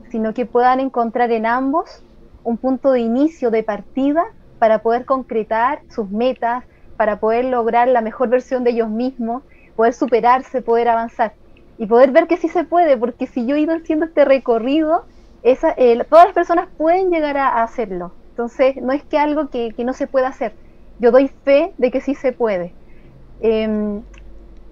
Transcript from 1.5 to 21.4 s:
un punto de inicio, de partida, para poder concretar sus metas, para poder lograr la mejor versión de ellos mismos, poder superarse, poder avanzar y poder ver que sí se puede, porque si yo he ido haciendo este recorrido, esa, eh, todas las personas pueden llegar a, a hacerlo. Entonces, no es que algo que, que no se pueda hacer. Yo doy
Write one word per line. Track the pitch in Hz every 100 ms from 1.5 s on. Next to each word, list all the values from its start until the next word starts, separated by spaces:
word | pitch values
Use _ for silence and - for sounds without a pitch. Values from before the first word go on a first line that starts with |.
| 247 269 320 - - - - - -
un | 233 233
punto | 262 262 277
de | 254
inicio, | 226 240 302 - 247
de | 220
partida, | 220 202 - - 277 302 403 - - -
para | 220 220
poder | 226 240 240
concretar | 262 247 226 214 220 247 302 -
sus | - 196
metas, | 208 254 254 233 247 - _ - -
para | 220 202
poder | 220 233 254
lograr | 247 226 233 247
la | 240
mejor | 220 - 240
versión | 254 247 254
de | 240
ellos | 233 226
mismos, | 220 254 262 226 247 - - - -
poder | 233
superarse, | 254 262 226 240 254 262 254
poder | 220 233 240
avanzar | 226 233 - 220 - - - - -
y | 208
poder | 233 277
ver | 262 330
que | 349
sí | 330
se | 359
puede, | 311 339 330 254
porque | 233 247 262
si | - 233
yo | 294
he |
ido | 302
haciendo | 320 330 311 320
este | 311 285
recorrido, | 269 - 226 226 302 311 339 - - - -
esa, | 226 262 320 -
eh, | 247 233 -
todas | 311 381
las | 359
personas | 349 349 359 -
pueden | 311 359 381
llegar | 339 294 277
a, | 277
a | 240
hacerlo. | 226 - 214 185 175 - -
Entonces, | - 240 - 262 269
no | 247
es | 285
que | - 302
algo | 302 294 277
que, | 247 233 214
que |
no | 240
se | 262 277
pueda | 269 254
hacer. | 262 226 - - - - -
Yo | 233
doy | 247 269 -